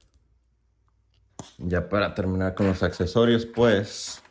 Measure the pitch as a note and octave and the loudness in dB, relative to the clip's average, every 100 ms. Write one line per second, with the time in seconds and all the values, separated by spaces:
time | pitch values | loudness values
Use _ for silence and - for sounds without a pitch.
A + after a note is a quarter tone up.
0 | _ _ _ _ _ _ _ _ _ _ | _ _ _ _ _ _ _ _ _ _
1 | _ _ _ - - - F2 F2+ E2+ G2+ | _ _ _ -20 -20 -10 -4 -2 0 -2
2 | F2+ - F#2 F#2 F#2+ F#2 G2 F2+ F2+ - | -2 -2 -2 0 -2 0 0 2 -2 -2
3 | F2 A#2 A#2 A#2 A#2 A2+ A#2 G2+ G#2+ - | 0 2 4 2 0 2 4 4 0 -8
4 | - - - | -12 -14 -18